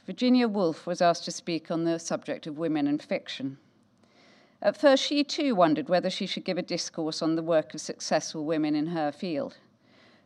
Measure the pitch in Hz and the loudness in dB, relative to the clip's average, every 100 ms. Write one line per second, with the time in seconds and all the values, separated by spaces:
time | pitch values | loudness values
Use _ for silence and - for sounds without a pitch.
0 | - 190 247 254 240 202 170 156 - 175 | -12 0 4 6 4 2 0 0 -4 2
1 | 175 170 - - - 165 - 165 165 165 | 4 4 -2 -8 -4 -4 -2 -2 0 -2
2 | - 156 - 131 165 147 165 156 143 147 | -2 -6 -4 -6 -8 -4 -2 0 0 -2
3 | - 196 - - 139 135 _ _ _ _ | -2 -6 -4 -8 -8 -8 _ _ _ _
4 | _ _ _ _ _ _ - - 294 269 | _ _ _ _ _ _ -2 4 6 6
5 | - 285 285 - 285 202 165 151 151 175 | 4 0 0 0 0 4 4 4 2 0
6 | 185 - 190 - 156 175 170 175 - - | 0 -4 -6 -6 -4 -4 -4 -6 -6 -6
7 | 156 156 160 165 165 160 156 156 - - | -6 -2 -2 0 2 0 0 -6 -10 -10
8 | - 165 - 165 151 156 151 151 160 170 | -2 -2 -2 -6 -2 0 0 0 -2 -2
9 | 147 - 190 143 117 - _ _ _ _ | -4 -4 -6 -4 -6 -10 _ _ _ _
10 | _ _ | _ _